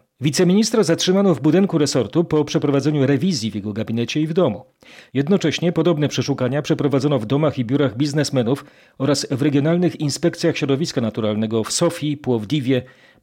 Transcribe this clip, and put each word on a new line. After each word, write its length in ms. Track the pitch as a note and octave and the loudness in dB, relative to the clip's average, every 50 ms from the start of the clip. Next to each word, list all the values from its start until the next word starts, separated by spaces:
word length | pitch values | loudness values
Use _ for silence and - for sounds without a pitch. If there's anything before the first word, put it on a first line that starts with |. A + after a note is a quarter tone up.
| _ _ _ - | _ _ _ -4
Wiceministra 600 | A#2+ D#3 C3 - F#3 F3 F#3 G#3 A3+ - - A3 G3 | -4 -2 2 2 2 4 4 4 2 2 2 0 2
zatrzymano 520 | D3+ E3 - - F#3 F#3 G3 G3+ F#3+ D#3+ | 2 2 0 0 0 2 2 4 2 2
w 60 | A2 | 2
budynku 360 | B2+ D#3 D3+ F#3+ G3+ F#3 E3 | 2 2 4 4 4 2 2
resortu 460 | D3+ D3 C#3+ - C#3 A2 G2+ - D#3+ E3+ | 0 0 2 0 0 0 0 0 0 0
po 220 | E3 D#3 D3+ D3 | 2 0 0 0
przeprowadzeniu 600 | D3+ - D#3 - D3 C#3 C#3 A#2+ D3+ D3+ D3 C3 | 0 -2 -2 0 0 0 2 2 0 0 2 2
rewizji 460 | B2+ C#3 B2+ C#3+ F#3+ F3 A#2+ A2 A2 | 2 2 2 2 0 -2 -2 -4 -4
w 40 | G2 | -4
jego 180 | G#2+ G2 G#2+ G2+ | -6 -6 -6 -6
gabinecie 480 | G#2+ G#2+ - A2+ A#2 A#2 A2+ - D3+ | -6 -4 -4 -2 -4 -2 -2 -2 -2
i 60 | D#3 | -2
w 60 | D#3 E3 | 0 2
domu. 320 | F#3 F3 C3 G#2 - - _ _ _ _ - - - - _ - | 2 2 2 0 -4 -10 _ _ _ _ -20 -20 -20 -14 _ -2
Jednocześnie 580 | C3 C#3+ D#3 G3+ F3+ - D#3 - - E3 E3+ | -2 0 2 2 2 2 0 0 0 0 0
podobne 360 | E3 E3 D#3 F3 E3 D3+ D3 | 0 2 2 2 2 2 0
przeszukania 540 | B2+ - - B2+ - C#3 - B2+ A#2+ C3+ D3 | -2 -2 -2 -2 -2 -2 -2 -2 -2 -2 -2
przeprowadzono 580 | C#3+ - D#3+ - C#3 C#3+ C3 C3+ A#2+ D3 D3 B2+ | 0 0 0 0 0 0 0 2 2 2 0 0
w 60 | A2 | 0
domach 340 | A2 C3+ D3 D#3+ D3 - C3+ | 0 0 0 0 0 0 -2
i 60 | B2 | -2
biurach 320 | A2 C3+ C#3+ D3 B2 G2 | -2 0 0 0 0 0
biznesmenów 680 | A#2+ D3+ D3 C3+ D#3 C#3 - - B2+ A#2 A2+ C#3 - - - _ _ _ _ _ | -2 -2 -2 0 -2 -2 0 0 0 0 0 -2 -4 -6 -12 _ _ _ _ _
oraz 300 | - C3+ C#3+ C#3+ C#3+ - - | -4 0 0 0 0 -2 -4
w 100 | C#3 A2+ | -2 0
regionalnych 580 | D3+ D3+ C#3 C#3+ C#3 D#3+ F3 F3 F3+ D#3+ - - | 0 0 2 2 2 2 2 2 0 0 -2 -2
inspekcjach 580 | D#3 C#3+ C3 - - E3+ E3 - - E3 - | -4 -4 -2 -2 -2 -2 -2 0 -2 -2 0
środowiska 440 | - D#3+ C3+ C3+ C3 E3+ - - C3 | 0 0 0 0 0 -2 -2 -2 -2
naturalnego 600 | A#2 A2 - A#2 G#2+ G#2+ G#2+ G#2+ A2 A2 A2+ A2+ G#2 | -2 -2 -2 -2 -2 -2 0 -2 -2 0 0 -2 -2
w 80 | - | -2
Sofii, 460 | - - F3 E3+ E3+ - C#3+ D3+ C#3+ | -2 0 0 0 0 -2 -4 -4 -4
Płowdiwie, 640 | C#3 - B2+ B2 A2+ G#2+ F#2+ D3 D#3 A#2+ B2+ C3+ B2+ B2+ - - _ _ _ _ - | -4 -2 -2 -2 0 0 -2 -2 -2 0 0 0 0 -2 -6 -16 _ _ _ _ -8